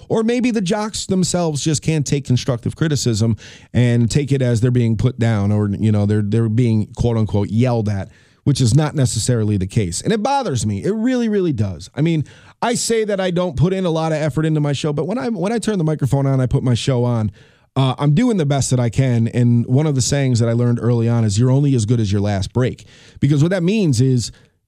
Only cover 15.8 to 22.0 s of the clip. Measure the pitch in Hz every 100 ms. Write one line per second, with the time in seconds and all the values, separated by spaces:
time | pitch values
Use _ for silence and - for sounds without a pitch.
15.8 | 156 156 131 139 139 135 127 135 131 117
16.8 | - 123 120 120 107 - - _ _ -
17.8 | 135 123 147 151 247 208 143 139 - 127
18.8 | 120 120 135 120 113 123 120 120 117 131
19.8 | 156 135 117 143 135 117 117 117 120 120
20.8 | 117 120 113 117 110 98 127 135 143 127
21.8 | 104 120